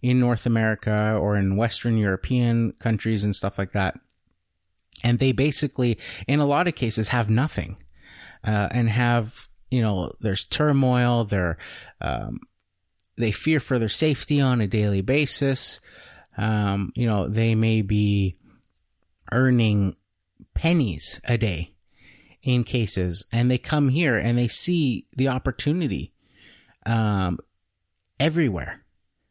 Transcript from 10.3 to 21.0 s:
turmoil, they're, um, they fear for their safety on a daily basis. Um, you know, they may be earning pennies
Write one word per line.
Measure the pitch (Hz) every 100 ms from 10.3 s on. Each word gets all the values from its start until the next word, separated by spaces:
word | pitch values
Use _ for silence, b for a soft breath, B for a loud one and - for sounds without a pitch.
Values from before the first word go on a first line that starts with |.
| 92
turmoil, | - - 151 139 131 123 123 120
they're, | 104 101 87 80 B B B -
um, | 76 62 52 57 - _ _ _ _ _ _ -
they | 117
fear | - 156 156
for | - 127
their | 110
safety | - 156 139 - 143
on | 135 123
a | 101
daily | 107 104 98
basis. | 98 143 143 - 139 135 - - B B B B B -
Um, | 107 104 101 101 98
you | - 117
know, | 104 78
they | 107 113
may | 110 113 110
be | 98 104 104 101 95 - b b _ _ _ _ _ _ -
earning | 120 131 123 110 104 98 - _ _ _ _ -
pennies | - 160 175 117 73